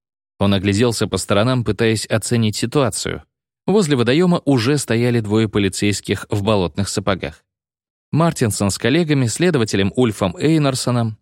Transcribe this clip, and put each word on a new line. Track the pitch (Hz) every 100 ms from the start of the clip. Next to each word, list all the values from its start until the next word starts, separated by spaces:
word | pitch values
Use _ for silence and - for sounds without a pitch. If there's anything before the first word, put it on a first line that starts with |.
| _ _ _ -
Он | 101
огляделся | 98 98 101 123 113 104
по | 95
сторонам, | - 101 117 127
пытаясь | 110 101 113 110 -
оценить | 113 - 120 110 -
ситуацию. | 117 151 120 - - 80 - _ _ _ -
Возле | 202 160 135
водоёма | 113 143 180 175
уже | - 135 110 147
стояли | - 113 123 120
двое | 104 110 110
полицейских | 107 98 - 104 101 - 101 -
в | 104
болотных | 101 104 87 - 98
сапогах. | - 101 92 71 - _ _ _ _ _ _ -
Мартинсон | 139 165 - 117 - 101
с | -
коллегами, | 117 156 160 143 120
следователем | - 175 151 110 101 98 -
Ульфом | 123 - 98 -
Эйнарсоном | 147 160 143 127 - 123 113 110